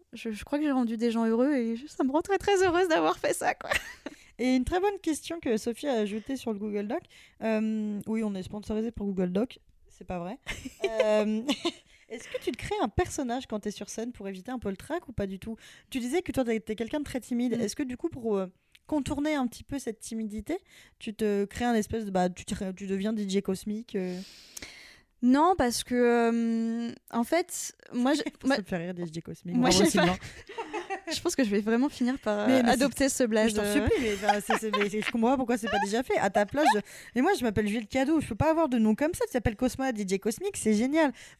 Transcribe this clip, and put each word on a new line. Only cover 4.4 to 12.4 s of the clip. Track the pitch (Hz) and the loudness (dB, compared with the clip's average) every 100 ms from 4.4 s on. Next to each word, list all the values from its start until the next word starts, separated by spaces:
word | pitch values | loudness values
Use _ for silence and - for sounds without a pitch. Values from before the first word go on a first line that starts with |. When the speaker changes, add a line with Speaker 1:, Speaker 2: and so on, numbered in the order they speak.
| 254 262 | 2 4
Speaker 2:
une | 247 | 2
très | 359 | 2
bonne | 403 392 | 0 0
question | 320 285 - 330 | -2 -4 -6 -6
que | 277 220 | 0 0
Sophie | 240 226 294 | -2 -4 -2
a | |
ajoutée | 226 208 214 208 262 | 0 0 -4 -6 -6
sur | 233 | -4
le | 202 | -4
Google | 214 208 208 | -4 -4 -4
Doc. | 330 - - - _ | -6 -8 -20 -20 _
Euh, | 220 214 220 220 214 208 208 | -2 0 0 -2 -4 -4 -4
oui, | 220 | -2
on | 214 | -2
est | 196 | -4
sponsorisé | 185 208 208 214 226 | -8 -10 -4 -4 -4
par | 220 202 | -4 -4
Google | 190 180 | 0 0
Doc. | 185 254 - _ _ _ | 0 -2 -6 _ _ _
C'est | _ 190 | _ -10
pas | 180 | -8
vrai. | 170 262 - | -8 -10 -10
Speaker 1:
<laughs> | - 262 - 392 220 | -12 -12 -6 -2 2
Speaker 2:
Euh, | 214 214 214 214 269 - 330 - | 4 4 4 0 0 -2 -2 -6
<laughs> | _ _ - | _ _ -16
est-ce | 240 - | -14 -10
que | 494 | -6